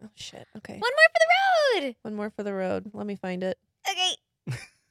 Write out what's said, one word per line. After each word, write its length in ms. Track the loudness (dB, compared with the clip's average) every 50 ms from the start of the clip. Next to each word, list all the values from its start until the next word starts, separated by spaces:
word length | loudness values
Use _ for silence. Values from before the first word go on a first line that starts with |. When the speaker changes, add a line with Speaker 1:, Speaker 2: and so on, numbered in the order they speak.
| -14
Speaker 1:
Oh, 60 | -18 _
shit. 320 | -18 -18 -16 -16 -18 -20 -20 -20 -20
Okay. 160 | -16 -14 -8
Speaker 2:
One 60 | -4
more 100 | -2 0
for 280 | 4 6 6 6 6 6 4 4 4 4 4 4 4 4 4 4 2 2
the 0 | 0
road. 100 | -2 -6 _ -10
Speaker 1:
One 120 | -10 -8
more 160 | -6 -6 -6
for 120 | -6 -6 -6
the 100 | -4 -2
road. 360 | -2 -2 -2 -2 -2 -4 -8 -10
Let 140 | -10 -8
me 100 | -8 -8
find 260 | -6 -6 -6 -4 -2 -2
it. 160 | -4 -4 -4 _ _ _ _ -6 -4
Speaker 2:
Okay. 680 | -2 0 0 0 -2 -4 _ _ _ _ -10 -8 -8 -8 -10 -14 _ _ _ _